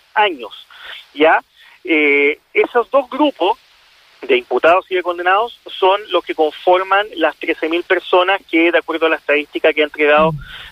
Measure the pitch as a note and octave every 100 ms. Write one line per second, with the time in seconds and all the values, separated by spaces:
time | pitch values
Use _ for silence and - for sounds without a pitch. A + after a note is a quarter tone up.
0 | _ - G#3 C#3 G#2 - - - - -
1 | - C#3+ D#3 G#3+ _ _ - - - D#3
2 | D3 C#3+ C#3+ D3+ _ - - A#3+ - C#4
3 | B3+ C4 D4 - - - _ _ _ _
4 | _ _ - B2 A#2+ B2 D#3 F#3 - F#3
5 | E3+ F3 F3+ G3 A#3 - - - F#3 G3+
6 | G#3 F3 - E3 D#3 - F#3 F3+ F#3+ G3
7 | G#3+ E3 D#3 - E3 D3+ D#3+ E3+ - F3
8 | - F#3 F3+ G3 - E3 E3+ E3 - D#3+
9 | D#3+ D#3+ - D3 D3 E3 D#3+ D3+ D3 -
10 | D3 D3+ D#3+ D3 - - -